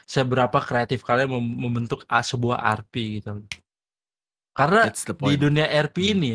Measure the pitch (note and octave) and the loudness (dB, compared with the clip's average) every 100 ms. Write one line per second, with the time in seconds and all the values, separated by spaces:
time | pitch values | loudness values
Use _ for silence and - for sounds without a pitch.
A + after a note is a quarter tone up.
0 | - C#3+ B2 A#2+ B2 C#3+ - - - B2 | -4 -2 2 4 4 2 0 -2 -2 -4
1 | - B2 C3+ B2+ A#2+ B2 A#2+ A#2 A#2 B2+ | 0 0 0 -2 -4 -4 -4 -4 -4 -6
2 | - A#2+ - B2 A#2+ A#2 A2+ G#2 - B2 | -2 -2 0 -2 -2 0 0 -2 -4 -8
3 | A2 G#2+ G#2 G#2 G#2 - _ _ _ _ | -6 -6 -8 -12 -12 -16 _ _ _ _
4 | _ _ _ _ _ - C#3+ G#3 A3+ - | _ _ _ _ _ 0 2 4 2 -2
5 | - - C#3 C#3+ D3 D3 D#3 D3+ D3+ F3 | -10 -4 0 2 2 2 2 2 0 0
6 | G3 G3+ C3+ | 0 2 0